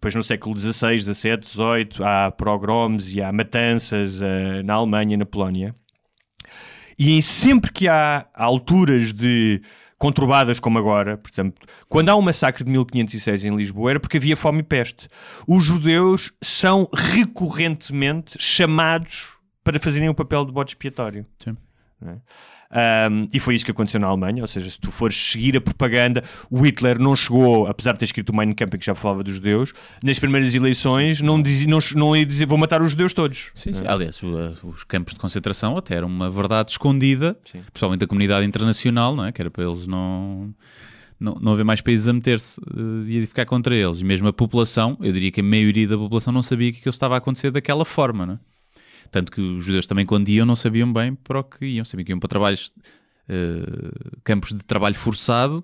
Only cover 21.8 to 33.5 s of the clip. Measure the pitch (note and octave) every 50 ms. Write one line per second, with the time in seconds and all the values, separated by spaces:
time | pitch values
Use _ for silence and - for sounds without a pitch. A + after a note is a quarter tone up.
21.8 | _ _ _ _ - E2+ E2+ G#2 B2+ _ - - - - - - _ _ - B2
22.8 | A#2 A#2 A2+ A2 A2 A2 G#2+ G#2+ A2 G#2 - C#3 B2+ - B2 A2+ - - G#2+ -
23.8 | A2+ G2+ - A2 G#2 F#2+ G2 F#2+ F#2 F#2 G#2+ B2 A#2+ A2 - G2+ F2+ F#2 F2 -
24.8 | - - - - A#2+ A2+ G2 - - - - A2+ A2 C3 C3 C3 - - - -
25.8 | C#3 B2+ A2+ B2 B2 B2 B2 B2 - - - - - - - B2 C3+ D3 A2 -
26.8 | A#2 B2+ B2 A#2 B2+ C#3 C#3 C3 - - A#2 B2+ C3 B2 A#2+ A2 G#2+ F#2 G2+ -
27.8 | - B2+ A#2 A2 A#2+ G#2 - - G#2 F#2+ G#2+ G#2+ G#2+ G#2+ G#2 G#2 A#2 F#2+ F#2+ F#2+
28.8 | - - G2 - - G#2+ G2 G2 G2 G2 G2 F#2+ F#2+ G#2 G#2 G#2+ B2+ C#3 - -
29.8 | - - - - - C3+ C#3 - - C3+ C#3 C#3 C3+ B2+ A#2+ C3 B2+ C3 B2+ -
30.8 | - C#3 B2+ C3 C#3+ D#3 D#3+ D3 C#3+ D3+ D#3 D#3 D3 C#3+ C#3 C3+ C#3+ D#3 D#3 D#3+
31.8 | D#3 - C#3+ D3+ D3+ D3+ D#3 D#3 D#3 C#3+ C#3+ C#3+ D#3 C3+ D3+ D3+ D#3 D#3 E3+ D#3+
32.8 | E3 E3 C#3+ D3+ F3+ F3+ - - E3 D3 C3+ - - -